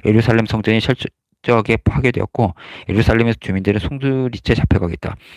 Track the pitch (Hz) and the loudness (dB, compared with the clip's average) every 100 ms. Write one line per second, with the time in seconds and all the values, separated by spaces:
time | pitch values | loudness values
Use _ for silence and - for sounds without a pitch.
0 | - 110 113 113 110 110 107 110 - 127 | 2 2 4 2 2 -2 0 0 0 -2
1 | - _ _ _ - 117 104 113 - - | -6 _ _ _ 0 2 2 0 0 0
2 | 131 - 101 - 104 - - - - 98 | 0 0 -4 0 -2 -2 -16 -14 -4 0
3 | 90 113 117 110 - 95 95 104 - 139 | 2 2 2 -2 -4 -2 0 -2 -2 -4
4 | 135 131 127 113 - 113 - 104 87 82 | -4 -2 -4 -4 -2 0 2 2 -2 -6
5 | - - - | -10 -12 -16